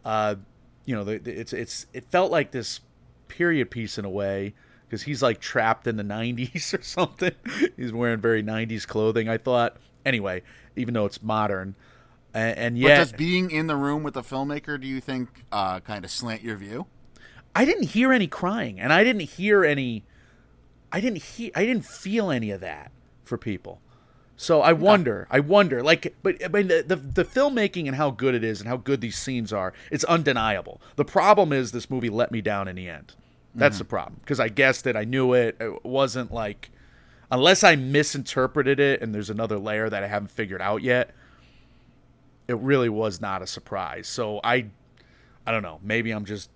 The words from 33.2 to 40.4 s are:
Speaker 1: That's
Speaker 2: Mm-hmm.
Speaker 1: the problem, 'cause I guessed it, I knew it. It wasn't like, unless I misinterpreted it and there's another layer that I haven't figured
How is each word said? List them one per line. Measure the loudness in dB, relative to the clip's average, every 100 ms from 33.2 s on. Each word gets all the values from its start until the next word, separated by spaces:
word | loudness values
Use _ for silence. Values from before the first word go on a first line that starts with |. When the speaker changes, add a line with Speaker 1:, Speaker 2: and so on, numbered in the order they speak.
| _ _ _ -6
Speaker 1:
That's | -6 -6
Speaker 2:
Mm-hmm. |
Speaker 1:
the | -8
problem, | -8 -10 -16 -10
'cause | -6
I | -4
guessed | 0 0 0 -4
it, | -4
I | -4
knew | 0 2
it. | 2 2 -4
It | -10 -10
wasn't | -4 -2 0 -2 -8
like, | -8 -8 -10 -20 -20 -20 -20 _ -20 _
unless | 4 6 8
I | 8 6
misinterpreted | 4 2 2 -2 -4 0 2 2 2 4
it | 4 2
and | -2 -4
there's | -4
another | -4 -2 -2
layer | -2 -2 -2
that | -2
I | -4
haven't | -4 -6
figured | -6